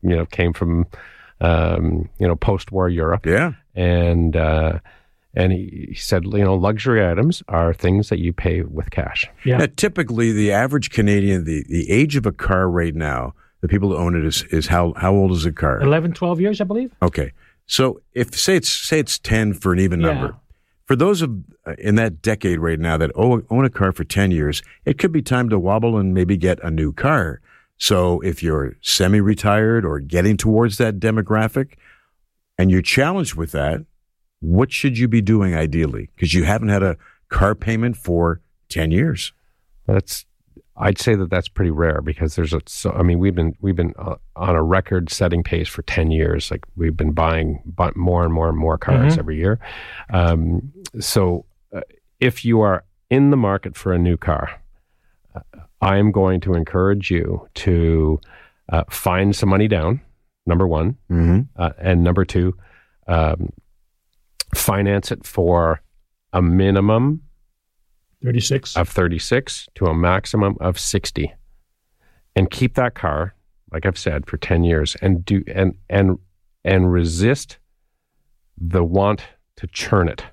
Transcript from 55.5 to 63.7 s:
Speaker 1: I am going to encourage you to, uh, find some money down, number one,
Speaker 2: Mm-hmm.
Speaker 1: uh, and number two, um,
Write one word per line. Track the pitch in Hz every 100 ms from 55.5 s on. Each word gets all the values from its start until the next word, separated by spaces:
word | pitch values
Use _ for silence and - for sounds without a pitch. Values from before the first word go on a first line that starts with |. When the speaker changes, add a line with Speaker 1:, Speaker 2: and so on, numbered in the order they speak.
| - - _
Speaker 1:
I | 98 98
am | 104
going | 101 95 92
to | 92
encourage | 87 80 92 92 101 95
you | 87 82 87 - -
to, | - 87 82 82 78 78 - - - _ -
uh, | 82 -
find | - - 90 98 98
some | 101
money | 95 107
down, | 98 80 127 - _ _ _ -
number | 85 92
one, | 80 82 135 _
Speaker 2:
Mm-hmm. | 87 85 92 135 -
Speaker 1:
uh, | 85 -
and | 90 87
number | 87 90
two, | 92 - 90 90 - _ _ _ -
um, | 85 78 82 - - _